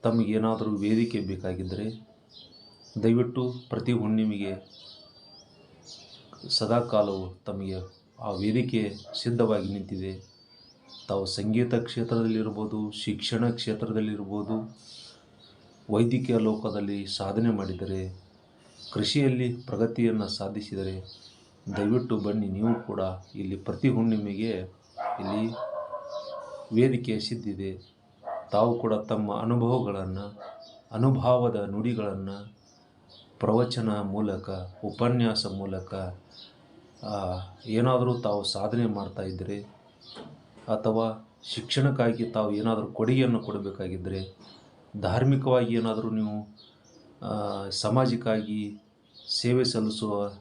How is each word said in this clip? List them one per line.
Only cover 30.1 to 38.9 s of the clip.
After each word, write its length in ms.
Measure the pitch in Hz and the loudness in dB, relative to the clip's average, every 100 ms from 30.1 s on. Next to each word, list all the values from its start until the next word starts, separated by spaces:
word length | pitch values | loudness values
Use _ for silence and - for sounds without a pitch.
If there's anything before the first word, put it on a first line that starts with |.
| 95 101 - - - - - - | -6 -8 -12 -16 -16 -20 -20 -10
ಅನುಭವದ 760 | 113 131 135 123 127 120 107 101 | 2 4 4 6 6 4 2 -2
ನುಡಿಗಳನ್ನ 600 | 101 117 110 104 98 95 98 104 - _ _ _ _ - - - - | -2 0 0 -2 -4 -6 -8 -14 -20 _ _ _ _ -20 -20 -20 -2
ಪ್ರವಚನ 600 | - 110 120 123 110 104 | 2 4 2 0 0 0
ಮೂಲಕ, 500 | 101 101 107 92 - 95 92 - | -2 -2 -2 -2 -4 -8 -8 -8
ಉಪನ್ಯಾಸ 600 | 107 - 120 123 117 107 101 | -10 0 2 4 4 2 -2
ಮೂಲಕ, 480 | 98 98 95 92 95 92 90 - - - - - - - - | -4 -4 -6 -6 -6 -6 -10 -18 -20 -20 -20 -20 -20 -20 -14
ಆ, 340 | 107 104 92 90 92 - 110 | -6 -4 -2 -4 -8 -14 0
ಏನಾದರೂ 540 | 110 127 127 127 120 | 4 4 4 4 2
ತಾವು 240 | 107 101 | 0 0
ಸಾಧನೆ 420 | 98 98 107 117 | 0 -2 0 2
ಮಾಡ್ತಾ 360 | 117 | 2